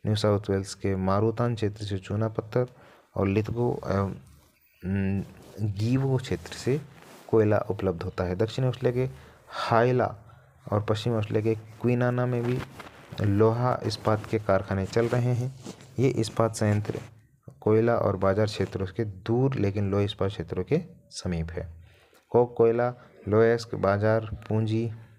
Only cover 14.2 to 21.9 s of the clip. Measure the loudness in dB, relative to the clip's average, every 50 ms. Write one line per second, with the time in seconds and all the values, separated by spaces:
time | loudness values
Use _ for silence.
14.2 | -2 -4 -4 -2 2 2 2 2 2 0 -2 -2 -2 0 0 0 0 2 0 0
15.2 | 0 0 0 -2 -2 -6 -8 -12 -16 -16 -16 -16 -20 -10 -2 0 0 0 2 0
16.2 | -4 -2 0 0 0 0 0 0 0 2 2 0 -2 -4 -8 -8 -12 -14 -20 -20
17.2 | _ _ _ _ _ -20 -20 -4 0 2 2 4 4 2 2 2 0 0 0 2
18.2 | 2 2 2 2 0 0 0 -4 -4 -4 -2 -6 -6 -4 -4 -4 -4 -4 -6 -8
19.2 | -2 0 2 2 2 2 2 0 0 0 0 0 0 0 2 2 0 0 0 -2
20.2 | -2 -2 -2 -6 -8 -6 -4 -6 -2 0 0 -2 -2 -6 -16 -20 _ _ -16 -8
21.2 | -4 -4 -2 -2 -4 -6 -6 -10 -10 -10 -14 -20 -20 -20